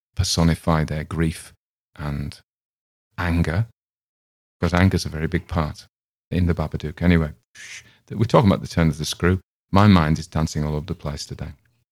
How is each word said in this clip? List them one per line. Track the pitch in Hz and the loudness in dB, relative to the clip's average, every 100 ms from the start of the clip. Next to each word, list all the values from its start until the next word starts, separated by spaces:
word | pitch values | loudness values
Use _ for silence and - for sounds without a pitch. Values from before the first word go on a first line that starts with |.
| _ - | _ -4
personify | 90 - 85 78 - 80 78 | -2 2 2 2 0 0 0
their | 76 | -4
grief | 78 78 82 - - _ _ _ _ - | -6 -2 -2 -4 -14 _ _ _ _ -12
and | 73 71 71 - _ _ _ _ _ _ _ - | -8 -6 -8 -12 _ _ _ _ _ _ _ -6
anger, | 87 85 80 87 117 _ _ _ _ _ _ _ _ _ | -2 0 0 0 -4 _ _ _ _ _ _ _ _ _
because | 85 | 0
anger's | 87 95 92 80 | 4 4 2 -2
a | |
very | 80 80 | -4 -4
big | 82 - | -4 -2
part | 85 78 - - _ _ _ _ | -4 -4 -6 -18 _ _ _ _
in | 85 87 | 0 0
the | |
Babadook. | 82 78 - 76 - | 0 -4 -6 -10 -2
Anyway, | 85 85 76 - _ - - - - _ _ | 2 4 2 -6 _ -20 -20 -20 -20 _ _
we're | - | -4
talking | 110 160 107 | 2 4 4
about | 76 | 2
The | - | 0
Turn | - 80 | 0 0
of | 76 | 0
the | 76 | -6
Screw. | - 85 92 - _ _ | -2 0 0 -4 _ _
My | 98 104 | 4 6
mind | 92 78 80 | 4 2 -2
is | - | -4
dancing | 82 78 76 | -4 -4 -4
all | 76 76 | -4 -6
over | 73 | -8
the | 80 | -10
place | 73 71 - | -8 -10 -12
today. | - 76 - _ _ _ | -12 -12 -14 _ _ _